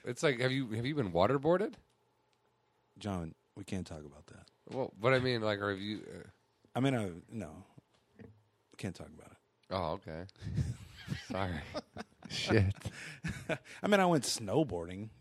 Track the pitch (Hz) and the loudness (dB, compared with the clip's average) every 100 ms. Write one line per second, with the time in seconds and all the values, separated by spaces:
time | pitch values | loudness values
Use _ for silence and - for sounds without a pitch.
0 | - 123 160 120 127 131 127 110 123 151 | -8 0 2 2 2 0 -2 -2 -2 0
1 | 104 82 101 139 147 180 214 - _ _ | 2 4 4 4 4 2 2 -6 _ _
2 | _ _ _ _ _ _ _ _ _ - | _ _ _ _ _ _ _ _ _ -10
3 | 104 92 80 - _ - 95 95 85 78 | -6 -4 -6 -12 _ -18 -8 -8 -8 -12
4 | 73 73 - 95 - _ - 123 127 - | -14 -18 -20 -20 -20 _ -10 -6 -6 0
5 | 123 131 127 120 107 101 101 98 104 104 | 4 4 4 2 0 0 0 -2 -4 -6
6 | - 90 - - _ _ _ 123 135 127 | -8 -14 -16 -20 _ _ _ 0 0 2
7 | 101 85 - 113 82 82 98 - - _ | -2 -6 -10 -10 -10 -12 -20 -20 -20 _
8 | _ - - - _ _ _ - 98 - | _ -20 -20 -20 _ _ _ -8 -8 -8
9 | 78 - - - _ _ - 92 80 92 | -14 -18 -20 -20 _ _ -6 -2 -2 -4
10 | - 80 98 - - - - - - - | -8 -10 -10 -12 -6 -4 -4 -6 -14 -18
11 | - - - - 92 80 76 302 - - | -10 -10 -6 -4 -2 -4 -8 -10 -10 -14
12 | - _ - - - 113 95 - - - | -16 _ -10 -6 4 4 4 2 -8 -12
13 | - - 165 - - 160 - - - 208 | -14 -10 -10 -8 -4 -6 -6 -4 6 8
14 | 180 165 - - 107 113 160 87 85 92 | 8 6 4 -2 2 2 4 0 -4 -8
15 | 110 - | -10 -12